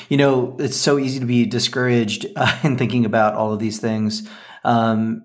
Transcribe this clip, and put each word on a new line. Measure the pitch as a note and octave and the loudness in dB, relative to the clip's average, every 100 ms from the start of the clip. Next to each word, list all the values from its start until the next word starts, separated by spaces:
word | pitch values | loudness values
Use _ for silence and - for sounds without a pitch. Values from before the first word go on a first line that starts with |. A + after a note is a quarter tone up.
| - | -2
You | C#3+ | 2
know, | C#3 B2+ B2 - | 4 2 0 -4
it's | C#3 - | -6 -2
so | - C#3+ | 0 0
easy | C3+ C3 | 0 -4
to | A#2+ | 0
be | A#2+ | 2
discouraged, | A2 A#2+ - C3 B2+ B2 G#2+ G#2 - | 2 0 -2 -2 2 2 0 -4 -8
<laughs> | - | -2
uh, | B2+ - | 0 0
in | D#3 B2 | -2 0
thinking | A#2+ B2 | 0 0
about | A2 A2+ G#2+ | 2 4 2
all | G#2+ A2 | 2 -2
of | G#2+ | -2
these | A2 G#2 | -4 -4
things. | A#2 A2 G#2+ G#2+ - - - - | -4 -2 -2 -4 -10 -18 -20 -6
Um, | - A#2 A2+ A2 A2 A2+ | 0 2 2 0 -2 -4